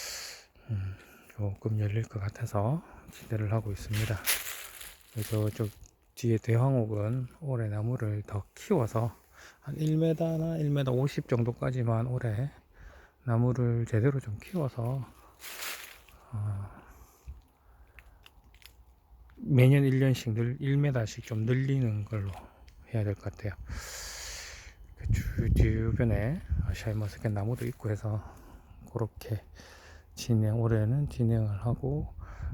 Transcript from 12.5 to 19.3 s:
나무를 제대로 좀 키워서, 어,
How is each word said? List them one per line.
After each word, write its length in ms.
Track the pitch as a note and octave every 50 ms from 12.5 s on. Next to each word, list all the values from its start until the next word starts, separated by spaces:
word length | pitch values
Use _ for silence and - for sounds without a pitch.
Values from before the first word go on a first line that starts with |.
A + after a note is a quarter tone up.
| - - - _ - - - - - - - - _ _ -
나무를 640 | B2 A#2 A2+ A#2+ B2+ B2 B2 B2 A#2+ A#2 A#2 A#2
제대로 340 | - - A2 G#2+ C#3+ C#3 C3+
좀 180 | - - G#2 G#2
키워서, 640 | - - - F3+ D3+ B2+ - - A2+ A#2 C3 C3+ A#2+ - - - - - - - - - - - - - - - - - - - - - - - - -
어, 400 | - G#2+ G#2 G#2 G2+ G2+ G2+ G2 - - - - - - - - - _ _ - - - - _ _ _ _ - - - - - _ - - - - - - - _ - - - - - - - - - - - - _ _ _ - - - -